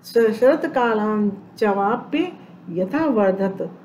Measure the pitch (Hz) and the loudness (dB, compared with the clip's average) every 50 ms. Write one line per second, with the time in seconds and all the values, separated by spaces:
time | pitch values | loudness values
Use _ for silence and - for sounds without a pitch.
0 | _ - - 233 226 220 214 214 240 262 320 320 - 311 - 269 240 233 220 214 | _ -2 0 2 2 2 2 4 4 4 4 4 -2 -2 0 0 0 2 0 0
1 | 208 214 214 214 208 202 196 - - - - - 226 208 196 202 196 196 226 - | 0 0 0 0 0 -2 -2 -6 -16 -20 -4 0 0 0 2 2 0 0 -2 -2
2 | - - - 311 359 359 - - - - - - - - 170 175 185 196 254 302 | -4 -4 -2 -2 -2 -4 -6 -16 -20 -20 -20 -18 -14 -8 -4 -4 -4 -2 -2 -2
3 | 330 302 240 214 202 190 185 190 196 190 190 - - - - - | 0 2 2 4 2 2 2 2 -2 -2 -2 -4 -8 -8 -10 -16